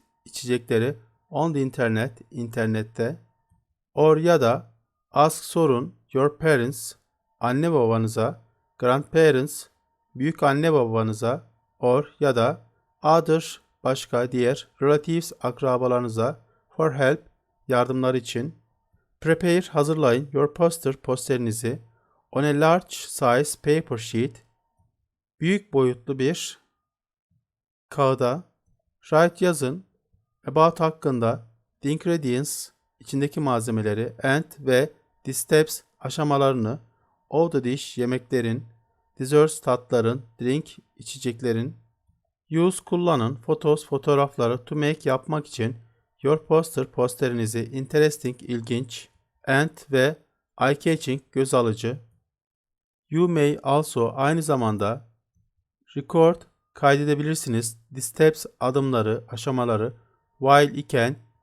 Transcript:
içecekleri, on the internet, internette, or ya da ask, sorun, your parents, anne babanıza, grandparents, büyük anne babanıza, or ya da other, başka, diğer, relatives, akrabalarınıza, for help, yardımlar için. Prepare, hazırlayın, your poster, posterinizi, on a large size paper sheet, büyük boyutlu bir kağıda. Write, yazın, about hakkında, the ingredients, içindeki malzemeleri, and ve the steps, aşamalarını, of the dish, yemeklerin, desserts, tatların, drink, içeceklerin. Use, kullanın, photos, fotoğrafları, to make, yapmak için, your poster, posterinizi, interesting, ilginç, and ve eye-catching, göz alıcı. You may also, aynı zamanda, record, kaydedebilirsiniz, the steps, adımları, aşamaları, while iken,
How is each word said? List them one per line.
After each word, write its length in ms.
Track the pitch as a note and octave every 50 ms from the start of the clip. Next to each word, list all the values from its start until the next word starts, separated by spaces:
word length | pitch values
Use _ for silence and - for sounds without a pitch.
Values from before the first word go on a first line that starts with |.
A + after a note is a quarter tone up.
| _ _ _ _ _
içecekleri, 720 | - - - C3 B2 B2 A#2+ A#2+ - A#2+ A2 A#2 C#3 C#3+ - - _ _ _ _ _
on 220 | D#3 C#3 D#3+ E3+
the 80 | D3+ C#3
internet, 600 | C3+ C3 - C#3 B2 A2+ A2 A2 A#2+ C3+ - - - _
internette, 920 | - B2+ A#2+ A2+ A#2 A#2+ A2+ A2 A2 A2 G#2+ A2+ - - A2+ B2 E3 - _ _ _ _ _ _ _ _ _ _ _ _ _ _ _
or 220 | C3+ D3+ D#3 D#3
ya 240 | D#3 E3 E3+ E3+ D3
da 340 | B2 A2+ B2+ E3 - - _ _ _ _ _ _ _ _
ask, 340 | - C#3 D3+ D#3+ D#3 - -
sorun, 500 | - - F3 D#3+ C#3+ B2 A#2+ C#3+ F3 - _ _ _
your 260 | - C3 C3+ D3 D3 -
parents, 540 | D#3+ D#3+ D3 B2 A#2 A#2 A2+ - - - - _ _ _ _ _ _ _ _ _
anne 320 | A#2+ A#2+ B2+ C#3+ E3 E3+
babanıza, 680 | D#3+ C#3 A#2 A2+ A2+ A2+ A2+ A2 A2+ A#2+ G#2+ C#3 - - _ _ _ _ _ _ _ -
grandparents, 880 | B2 B2 B2+ C#3+ C#3+ - - D#3+ D#3+ D#3 C3+ B2+ C#3 D3 - - - - _ _ _ _ _ _ _ _ _
büyük 280 | B2+ C3+ D#3+ D#3+ -
anne 300 | D3+ C#3 C#3 D3 D#3+ E3
babanıza, 800 | D#3 C#3 A#2+ A2+ A2+ A2+ A2 A2 G#2+ G#2+ A#2 A#2 C3+ E3 - _ _ _ _ _ _ _
or 360 | - B2 B2 C#3+ D3 - - _
ya 160 | D3 C#3 A#2+
da 300 | A#2 A2+ C3 E3+ - - _ _ _ _ _ _ _
other, 580 | - D3+ D#3+ E3 D#3+ D#3 D#3 E3 - - - - _ _ _ _ -
başka, 480 | B2+ C3+ - - - - A#2+ B2 B2
diğer, 360 | C3 B2 A#2+ B2 C#3+ - - _ _ _
relatives, 500 | C#3 C#3+ D3 D3+ D3+ E3 E3 E3 D#3+ - - -
akrabalarınıza, 1000 | - B2+ A#2+ - C#3 C3 B2+ B2 B2+ B2 B2 B2 B2 A2+ A2 A2+ A2+ C3+ D#3 - _ _ _ _ _ _
for 240 | _ - D#3+ D#3
help, 380 | C3 C#3+ C3+ C3 D3+ C#3+ - _ _ _ _ _ _ _ _ -
yardımlar 460 | B2+ A#2+ B2 B2 B2+ C3 B2+ B2+ C3
için. 440 | B2+ A#2+ - - A#2 B2+ D#3+ - _ _ _ _ _ _ _ _ _ _ _ _ _
Prepare, 400 | - D#3+ D#3+ D#3+ F3+ F3 E3+ F3+
hazırlayın, 680 | F3+ - - D3+ C#3+ D#3 D#3+ D#3 D3 B2 A#2 C3 D3 C#3
your 220 | D3 C3+ C#3+ D3 -
poster, 420 | E3+ E3+ E3+ E3 - - C3+ C3+
posterinizi, 840 | - - C3+ B2+ B2+ - - C3 B2 A#2+ A2+ G#2+ A2+ A#2+ A#2 C#3 - - _ _ _ _ _ _ _ _ _
on 100 | - B2+
a 180 | D3 D3 D3 D3
large 360 | D#3+ D#3+ E3+ F3+ - - -
size 640 | - - - - - C#3 B2 A#2+ C3 D3+ - - -
paper 340 | - D3 D3+ E3 E3 - C3
sheet, 480 | A2 A#2 - - A2+ A#2 - - - _ _ _ _ _ _ _ _ _ _ _ _ _ _ _ _ _ _ _ _
büyük 320 | D#3 F3 G3+ G3+ - _
boyutlu 460 | D3 C3+ C3 B2+ B2 - - - C3+ C3
bir 420 | B2+ D3 F3 - - - - - _ _ _ _ _ _ _ _ _ _ _ _ _ _ _ _ _ _ _ _ _ _ _ _ _ _
kağıda. 640 | - C#3+ C#3 C3 C3 B2 B2+ A#2+ C3 F3+ - _ _ _ _ _ _ _ _ _ _ _
Write, 440 | _ - D#3 D#3 E3+ E3+ E3+ - F#3
yazın, 400 | F3+ E3 C3+ C#3 B2+ D3+ F#3 - _ _ _ _ _ _ _ _ _ _ _ _
about 340 | C#3+ C3+ D#3 D#3+ E3+ E3 -
hakkında, 640 | D#3+ D#3+ D#3+ - - D3 B2+ A#2 A2+ A2+ C3 A#2 - - _ _ _ _ _ _
the 100 | - C#3
ingredients, 800 | D#3 D#3+ - F3 E3+ D#3+ D3 B2 A#2+ C3 D3 - - - - - _ _ _ _ _ _
içindeki 400 | - - C#3 C3+ C#3+ C#3+ - D#3+
malzemeleri, 760 | D3 C3+ B2 A#2 A2+ B2 A2 A2 G#2+ G#2+ G#2 A2 A#2 - - -
and 220 | - C3+ C3+ D#3 E3 - - -
ve 340 | C3+ C3 B2+ B2+ D3 D#3 - _ _ _ _ _ _
the 80 | C3+
steps, 500 | C3 - - - D#3+ D3+ D#3 D#3 - - - _ _ _
aşamalarını, 800 | - C3 - E3 D3+ D3 C#3+ C#3 C#3+ C3+ C3 B2 A2 A2 C3 D#3 - _ _ _ _ _ _ _ _ _
of 240 | - D3+ E3+ E3
the 120 | D#3 C3+ A#2+
dish, 340 | A#2+ C3 C#3 - - - B2
yemeklerin, 640 | B2 A#2+ B2+ B2+ B2 _ C3+ B2 A#2 A2+ A2+ - - - - _ _ _ _ _ _ _ _ -
desserts, 420 | C3 C3 D3 D3+ D#3 D#3 - -
tatların, 640 | - C#3 B2+ B2 - - C3 A#2+ A2 A2+ A#2+ - - - _ -
drink, 360 | A#2+ B2 C3+ D#3 - - - - _ _ _
içeceklerin. 800 | - A2 - - C3 - B2 A2+ A2+ C3 A#2+ A2+ A2+ A#2+ D#3 - - _ _ _ _ _ _ _ _ _ _ _ _ _ _
Use, 340 | D#3 E3 F3 F#3 F#3 - -
kullanın, 500 | - F3+ F3 F3 E3+ D#3+ B2+ A2 B2 -
photos, 520 | - - - D#3 D#3 - D3+ D3+ D3+ -
fotoğrafları, 760 | - C#3 C3+ - D3+ C#3+ C#3 C#3 C#3 - - A#2+ A#2 B2 B2 -
to 120 | - D3+
make, 320 | D3+ D3 D3 D#3 D3+ - C3+
yapmak 380 | C3 C3 - - D3+ D3+ D3
için, 300 | - - - A2 A#2+ A#2+ - - _ _ _ _ _ _ _
your 240 | - C3+ D#3 D#3 -
poster, 460 | - D#3 D#3+ D#3+ - - C3+ B2 -
posterinizi, 720 | - - B2 B2 - - C#3+ B2+ A#2+ A#2 A2 A2 A2 A#2 A2+
interesting, 800 | A2+ C3+ C3 C3 - - D3+ D3+ D3+ D3 - - B2 B2+ -
ilginç, 680 | - - B2 A#2 A#2 A#2+ A#2+ A#2+ C3 A#2 - - - - _ _ _ _ _ _ -
and 240 | C3+ C3+ C#3 D3+ D#3+ - - - -
ve 260 | C3+ B2+ C3 D3 D#3+ - _ _ _ _ _ _ _ -
eye-catching, 600 | B2+ C3+ C#3+ C#3+ - E3 D#3+ D#3 - C3+ B2 C#3 - _
göz 220 | _ C3+ C3+ C3 C3+
alıcı. 460 | B2+ A#2+ A2+ A2 A2+ A2+ A#2 C3 C#3+ - _ _ _ _ _ _ _ _ _ _ _ _ _ _ _ _ _ _ _ _ _
You 180 | D3+ E3 F3+ F3
may 300 | E3+ D3+ C#3+ D3 D3 -
also, 500 | - C3 C#3 D3+ D#3 - - B2 A#2 A2+ A#2
aynı 260 | C3+ C#3 C#3+ D#3+ E3+
zamanda, 680 | D3+ D#3 C#3+ B2+ A#2 A2 G#2+ G2+ G2+ G#2 A#2+ - - _ _ _ _ _ _ _ _ _ _ _ _ _ _ _ _ _ _
record, 460 | D3 - - - E3 E3 E3 E3+ - - _ _ _ _ _ _
kaydedebilirsiniz, 1040 | - D3 C#3 C#3+ C#3+ D3 D3 C#3+ C#3+ D3 D3+ D#3+ - - C3 A2+ A#2 A#2 A2+ - - _ _ B2+
the 60 | C3+
steps, 460 | C3 - - - D#3+ D#3 D#3 - - - - _
adımları, 640 | B2+ B2+ C3 C#3 C#3 C3+ B2+ A#2 G#2+ G#2+ A2+ A#2+ - -
aşamaları, 680 | A#2+ A2 - C#3+ C3 B2+ A#2+ A#2+ A2+ G#2 A2 A#2+ A2+ - _ _ _ _ _ _ _ _
while 400 | C3 C3+ C#3 C#3+ D3 C#3+ - D3
iken, 380 | C#3+ - - B2 A#2 B2+ A2+ - - _ _ _